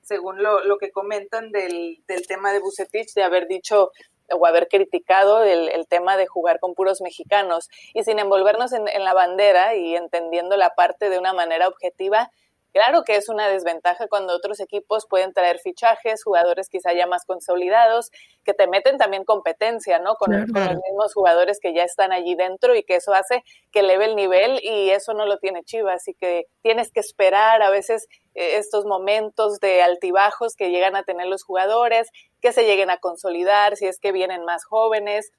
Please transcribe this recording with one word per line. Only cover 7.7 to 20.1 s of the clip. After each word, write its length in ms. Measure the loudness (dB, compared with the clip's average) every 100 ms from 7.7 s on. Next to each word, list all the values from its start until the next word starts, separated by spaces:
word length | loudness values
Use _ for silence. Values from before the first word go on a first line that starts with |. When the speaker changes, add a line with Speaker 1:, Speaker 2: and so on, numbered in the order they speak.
| -20 -10
Speaker 1:
Y 120 | -6
sin 140 | -2 -2
envolvernos 540 | 2 2 4 2 -2
en, 160 | -4 -4
en 160 | -4
la 80 | 0
bandera 600 | 2 2 2 4 6 4
y 220 | 0 -2 -4
entendiendo 600 | -4 -6 -4 -6 -2 2
la 140 | 2
parte 400 | 2 0 0 -4
de 80 | -2
una 160 | -2
manera 340 | -2 -2 0 0
objetiva, 600 | -2 -10 _ -2 0 -2 _ _ _ _ 2
claro 240 | 4 2
que 140 | 2 -2
es 120 | -2
una 200 | -4 -2
desventaja 580 | -2 -4 -2 -2 -2 -4
cuando 300 | -4 -2 -4
otros 240 | -6 -8
equipos 440 | -8 -10 -4 -4 0
pueden 220 | -2 0
traer 260 | 0 0 0
fichajes, 640 | -6 0 0 0 -2 -6
jugadores 460 | 0 2 2 0 -4
quizá 240 | -6 -4
ya 160 | -2 -2
más 160 | -4
consolidados, 880 | -6 -10 -4 -4 2 4 4 4 -4 _ _ _
que 100 | -4
te 140 | 0 2
meten 300 | 2 0 0
también 260 | -2 -2
competencia, 720 | -2 -2 -2 -2 -4 -4 -2 -2
¿no? 160 | 0